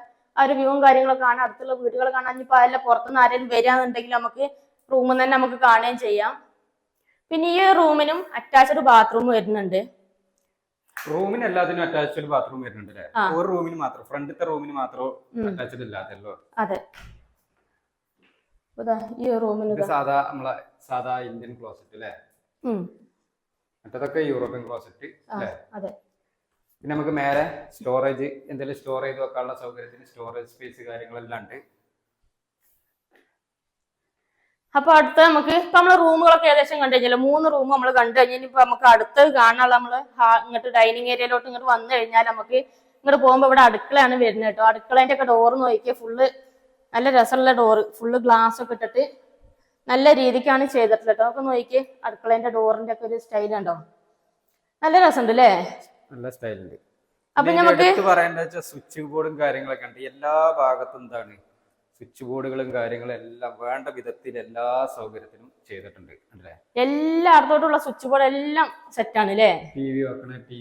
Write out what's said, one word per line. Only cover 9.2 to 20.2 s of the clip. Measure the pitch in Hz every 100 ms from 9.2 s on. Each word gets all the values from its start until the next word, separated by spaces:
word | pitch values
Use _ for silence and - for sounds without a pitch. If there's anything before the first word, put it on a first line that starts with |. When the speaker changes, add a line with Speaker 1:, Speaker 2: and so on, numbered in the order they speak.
| 247
Speaker 1:
വരുന്നുണ്ട്. | 226 190 214 190 190 240 _ _ _ _ _ _ _ _ _ _ - 151
Speaker 2:
റൂമിന് | 156 196 233 226
എല്ലാത്തിനും | 180 180 170 165
അറ്റാച്ച്ഡ് | 160 147 - 147
ബാത്റൂം | 139 - 131
വരുന്നുണ്ട് | 123 107 104
അല്ലേ? | 101 - 226
Speaker 1:
ആ. | 196 160
Speaker 2:
ഒരു | 180
റൂമിന് | 175 165 165
മാത്രം, | 131 -
ഫ്രണ്ടിലത്തെ | - 143 143 - 165
റൂമിന് | 151 147
മാത്രം | 139 127 127
Speaker 1:
ഉം. | 131 127 _ 233 214
Speaker 2:
അറ്റാച്ച്ഡ് | 180 120 123
ഇല്ലാത്തല്ലോ. | 113 101 95 98 101 95 _ -
Speaker 1:
അതെ. | 202 196 - - - - _ _ _ _ _ _ _ _ _ _ _ _ _ _ _ -
ഇതാ | 226 226 226 240
ഈ | 247 226
റൂമിന് | 220 214 214
Speaker 2:
ഇത് | 202
Speaker 1:
ഇതാ. | 196
Speaker 2:
സാധാ, | 147 139 139